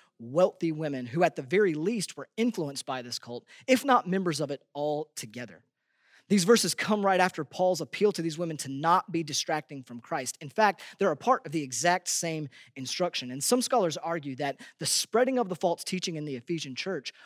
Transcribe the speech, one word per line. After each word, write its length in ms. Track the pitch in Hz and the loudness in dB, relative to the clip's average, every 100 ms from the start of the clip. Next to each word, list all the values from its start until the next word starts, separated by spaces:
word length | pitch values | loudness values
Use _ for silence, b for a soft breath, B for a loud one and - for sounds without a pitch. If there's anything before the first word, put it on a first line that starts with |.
| B _ | B _
wealthy 540 | 117 143 185 - 165 | -4 2 2 2 -4
women 340 | 156 156 135 123 | -2 -4 -4 -4
who, 180 | 143 | 2
at 120 | 175 - | 2 2
the 60 | |
very 300 | 131 180 202 | 0 2 2
least, 460 | 151 170 233 - - | 2 -2 -2 -4 -10
were 100 | 135 - | -12 -2
influenced 480 | 240 214 151 139 | 0 0 -4 -6
by 160 | - 131 | -8 -8
this 180 | 123 120 | -8 -10
cult, 280 | - 120 - B - | -10 -14 -14 B 2
if 160 | 262 | 4
not 240 | 285 247 185 | 6 4 4
members 340 | 185 180 147 | 0 0 -2
of 100 | 143 | -4
it 100 | 143 _ | -6 _
altogether. 880 | 143 147 147 156 - 117 110 117 82 _ _ b b b b _ | -4 -2 -2 -6 -12 -14 -12 -14 -16 _ _ b b b b _
These 160 | 208 | 2
verses 300 | 175 233 185 | 6 6 4
come 300 | - - 214 | -2 0 2
right 160 | 196 185 | 2 4
after 240 | 185 - | 2 0
Paul's 380 | 143 - 185 170 | -8 0 0 2
appeal 280 | 151 - 208 | -4 2 2
to 100 | 185 | 2
these 160 | 165 151 | -4 -4
women 180 | 170 156 | -6 -6
to 120 | 131 | -6
not 420 | 135 165 175 - | -2 4 4 2
be 100 | 165 | -4
distracting 600 | 156 139 - 156 - 143 | -2 -4 -2 -4 -4 -14
from 180 | 127 120 | -14 -16
Christ. 380 | - 160 127 - | -8 -6 -6 -10
In 80 | 147 | -6
fact, 320 | - 214 - B - | 2 2 2 B -2
they're 120 | 196 | 0
a 60 | 147 | 2
part 280 | - 247 | 2 0
of 80 | 165 | 0
the 100 | 156 | -4
exact 460 | 139 117 165 180 - | -4 0 2 2 0
same 400 | - 170 160 147 B B | -2 -2 -4 -6 B B
instruction. 560 | - 127 - 175 - 127 | -12 -8 -2 -2 -2 -8
And 140 | 131 | -4
some 160 | - 247 | 0 2
scholars 380 | 240 247 180 160 | 2 2 0 -2
argue 380 | 160 170 143 127 | -6 -6 -6 -4
that 220 | 143 139 B _ | -4 -4 B _
the 80 | 147 | -2
spreading 520 | - - 220 254 254 | -2 2 2 4 2
of 120 | 202 | 0
the 60 | 175 | 0
false 280 | 180 170 | 0 0
teaching 300 | - 185 180 | -2 -4 -4
in 100 | 160 | -6
the 120 | 151 127 | -6 -8
Ephesian 380 | - 165 147 | -6 -6 -6
church 380 | 127 190 175 127 B | -8 -6 -6 -8 B